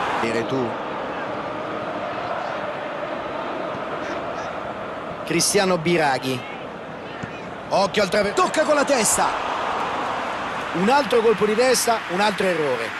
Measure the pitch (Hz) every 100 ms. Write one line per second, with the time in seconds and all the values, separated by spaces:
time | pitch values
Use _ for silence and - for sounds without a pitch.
0 | - - 113 117 113 131 117 110 - -
1 | - - - - - - - - - -
2 | - - - - - - - - - -
3 | - - - - - - - - - -
4 | - - - - - - - - - -
5 | - - - 170 - 202 190 175 160 170
6 | 147 131 131 127 - - - - - -
7 | - - - - - - - 160 196 214
8 | 196 202 202 208 370 311 294 294 277 262
9 | 202 - 160 - - - - - - -
10 | - - - - - - - 160 196 277
11 | 226 240 220 185 208 214 254 240 - 226
12 | - 175 214 190 190 165 147 120 110